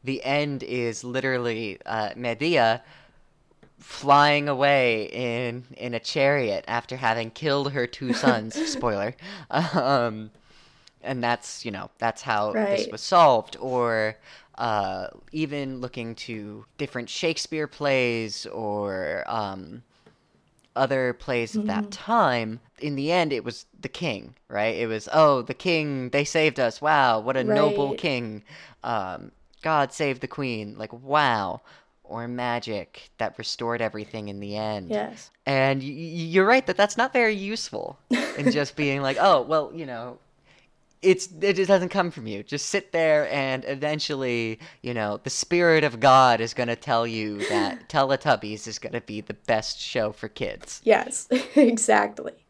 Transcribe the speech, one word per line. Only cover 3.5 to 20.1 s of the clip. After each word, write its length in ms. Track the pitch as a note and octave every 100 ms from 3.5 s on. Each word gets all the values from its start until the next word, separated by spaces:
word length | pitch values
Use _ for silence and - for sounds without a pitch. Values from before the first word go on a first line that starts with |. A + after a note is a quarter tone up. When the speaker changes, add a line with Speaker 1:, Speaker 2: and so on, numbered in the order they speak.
| _ _ _
Speaker 1:
flying 680 | - - C#3 C#3+ D3 D3 C#3+
away 560 | C3 C#3+ C#3 B2+ A2 G#2
in, 580 | - B2 A#2 B2 B2 B2 -
in 160 | B2
a 60 | A#2
chariot 680 | - D#3 C#3 C#3+ A#2 G2 -
after 280 | A#2 - B2+
having 320 | B2 A2+ A2+
killed 400 | - D#3 C#3 C#3
her 120 | C3+ A#2+
two 260 | - B2+
sons, 420 | B2 C3 A#2+ A2 C#4+
Speaker 2:
<laughs> 160 | D#4+
Speaker 1:
spoiler, 420 | C#4+ A#2+ G2+ G#2 - - G3 D3+
um, 800 | C#3+ E3+ F3+ C3 C#3 A#2+ G#2+ G#2+ _ _ - _ _ _ _
and 200 | - C3
that's, 400 | A#2+ A#2+ - -
you 80 | A#2+
know, 180 | F#2+ G2+ _
that's 220 | A2+ -
how 300 | C3 G#2+ G#2+
this 280 | G#3+ D3 -
Speaker 2:
Right. 100 | G#2+
Speaker 1:
was 100 | G#2+
solved. 540 | - F3+ D#3 A#2 - -
Or, 580 | B2+ B2+ A#2+ A2 G#2+ G#2+ - - _ -
uh, 500 | A#2 G#2+ G2 F#2+ - - -
even 480 | D#3 D#3 C#3+ C3+ B2+
looking 360 | B2 B2+ A2+ A2+
to 500 | - A2 G#2 G#2+ - -
different 320 | C#3+ B2+ A#2+
Shakespeare 580 | - E3+ D#3+ - D#3 D3
plays 800 | - D3 C3 B2 A#2 A2 G2+ G#2+
or, 760 | G#2+ G#2+ G#2 G2+ F#2+ D#2+ F2 -
um, 560 | A2+ G#2 F#2+ E2 A2+ _ _ _